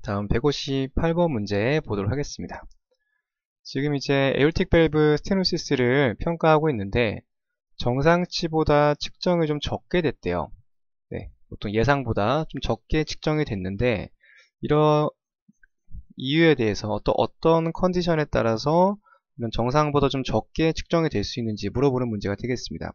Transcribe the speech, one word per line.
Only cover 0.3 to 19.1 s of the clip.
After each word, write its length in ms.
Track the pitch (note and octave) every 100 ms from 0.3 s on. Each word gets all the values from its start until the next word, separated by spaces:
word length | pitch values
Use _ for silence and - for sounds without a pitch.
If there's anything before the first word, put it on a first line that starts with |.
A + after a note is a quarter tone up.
| A#2 D3 C#3 C#3+ C3+ C3 - E3
번 180 | E3 E3+
문제 480 | B2+ G2+ G2+ A2+ D3+ -
보도록 260 | G2+ G2
하겠습니다. 500 | C3+ C#3+ - F2+ - - - _ _ _ _ _ _ _ _
지금 320 | - C3+ D3 C#3
이제 380 | - C#3 C3+ -
에올틱 340 | C#3+ - F3+
밸브 460 | E3+ D#3+ D3+ D3+ D3
스테노시스를 1000 | - G3 F3+ E3+ - C3 B2 C3 C#3 G2+
평가하고 500 | - E3+ D#3+ D#3 D#3
있는데 500 | B2 G2 A2 A#2 - _ _ _ _ _ _
정상치보다 1160 | A#2+ B2+ D3 F3 F3+ - E3 D#3 D#3 D3 D3 D3
측정이 500 | - - F#3 F3 D#3
좀 140 | D3
적게 420 | - - _ F3+
됐대요. 500 | D#3 - F2+ F2 D2 - _ _ _ _ _
네, 180 | F2+ - - _
보통 240 | - A2
예상보다 760 | G#2 A#2 C#3+ A#2+ G#2+ G#2 C#3+ D#3
좀 100 | C#3
적게 440 | - C#3+ _ D#3
측정이 420 | D3+ - - D3+ D3
됐는데 640 | G2+ F#2 G2 B2 G2+ D#2+ _ _ _ _ _
이런 480 | C3 D3+ D3+ D3+ D3+ _ _ _ _ _ _ _ _ - - -
이유에 400 | C3 D3+ E3 C#3
대해서 440 | A2 G2 G#2+ G#2+
또 80 | -
어떤 600 | - A#2 _ D#3+ E3 E3
컨디션에 540 | - F#3 F3+ E3+ D#3+ D3
따라서 680 | C3 A2+ A2 C3 E3 F#3 G3+ _